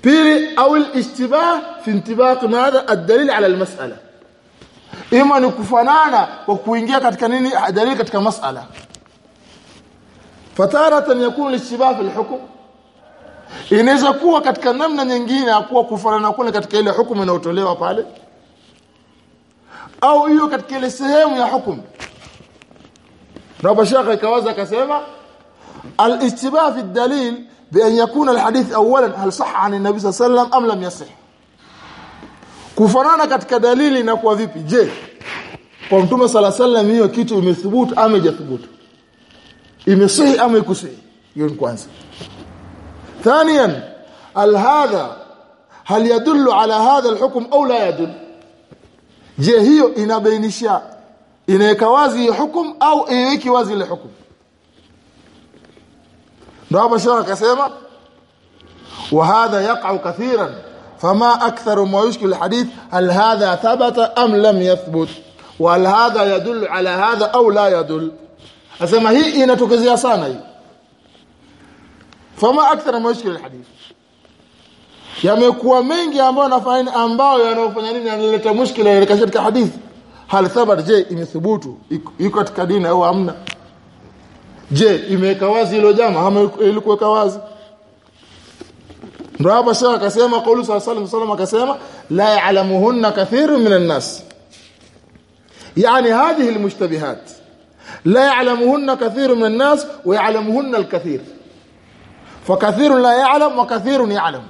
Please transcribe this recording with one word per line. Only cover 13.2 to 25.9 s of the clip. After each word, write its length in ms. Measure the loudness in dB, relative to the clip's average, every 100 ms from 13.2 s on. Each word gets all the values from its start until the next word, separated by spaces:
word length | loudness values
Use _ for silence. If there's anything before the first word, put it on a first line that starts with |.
| -20 -20 -20 -20 0
Inaweza 420 | 2 4 2 2
kuwa 280 | 2 2 2
katika 320 | 0 -2 -2
namna 320 | -2 -2 -2
nyingine 420 | -2 -4 -2 -2 2
ya 140 | 0
kuwa 240 | 0 -2
kufanana 480 | -2 -4 -2 0 -2
kule 200 | -2 -4
katika 240 | -4 -2 -2
ile 120 | 0
hukumu 320 | 0 -2 -2
inayotolewa 540 | -2 -4 -4 -4 -2 -4
pale. 280 | -4 -6 -8 -16 -20 _ _ _ _ _ _ _ _ _ _ _ _ _ _ -20 -20 0
Au 260 | 2 4 4
hiyo 220 | 2 2
katika 300 | -4 -8 -8
ile 120 | -6
sehemu 460 | -6 0 2 2 0
ya 100 | -2
hukumu. 360 | -2 -4 -10 -14 -20 -20 -20 -20 -20 -20 _ _ _ -20 _ _ _ _ -20 -20 -4
Na 60 | 0
hapa 180 | 2 2
shekhe 280 | 0 0
ikawaza 360 | -2 -2 -2 -2
akasema, 500 | -6 -6 -4 -2 -4 -6 -20 -20 -20 _ _ -20 -20 -12